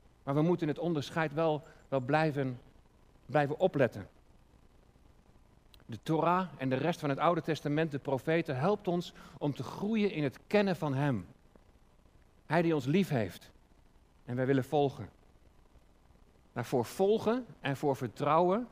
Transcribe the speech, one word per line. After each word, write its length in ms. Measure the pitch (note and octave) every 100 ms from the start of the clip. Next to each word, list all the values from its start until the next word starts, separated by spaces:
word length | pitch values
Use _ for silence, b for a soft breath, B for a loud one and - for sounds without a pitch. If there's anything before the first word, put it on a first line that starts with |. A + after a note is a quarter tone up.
| - _
Maar 120 | C3+ C#3+
we 60 |
moeten 260 | E3 F3 D3+
het 120 | C3+
onderscheid 540 | E3 D3+ - E3 D#3+
wel, 300 | D3 D#3+ D3+ B B B
wel 120 | C3+
blijven, 600 | B2 D3+ D#3+ C#3 C3 A#2 - - _ _ _ - -
blijven 340 | D3 C#3+ D3
opletten. 480 | F#3 C#3 A#2+ G#2 - - _ - _ - - - _ _ - _ _ - - - _ - -
De 140 | A2
Torah 440 | - D#3 E3 F3+ F3+ -
en 120 | C3
de 60 | B2+
rest 240 | D#3 E3+
van 100 | C#3+
het 100 | C3+
Oude 220 | D#3 E3
Testament, 500 | E3 D3 D3 D3 D#3+
de 80 | C#3
profeten, 600 | - C3 - E3 D#3+ C3
helpt 280 | F3 G#3 F#3
ons 260 | F3 - B B B
om 160 | D3
te 100 | -
groeien 480 | A#2+ E3+ G#3 A3+ G3+
in 120 | D#3
het 160 | D3 - -
kennen 280 | G#3 G3 E3+
van 180 | D3+
hem. 320 | C3+ D3 G#2+ E2 - _ - _ _ _ _ _ _ _ _ -
Hij 160 | E3
die 140 | E3+ D#3
ons 100 | B2+
lief 240 | F#3 E3
heeft 400 | C3 F#2+ - - - _ _ _ _ _ _ -
en 100 | B2
wij 100 | C3
willen 180 | C3+
volgen. 460 | B2 D3+ C#3 - F#2+ - - - - _ - - _ _ _ - - _ _
Maar 120 | B2 B2
voor 200 | C3 A2+
volgen 600 | - G3 G#3+ G#3+ B3 A#3+ -
en 180 | C3+ C3+
voor 180 | D3 C3
vertrouwen, 720 | A#2+ - C#3 D#3 D#3 G#3 B3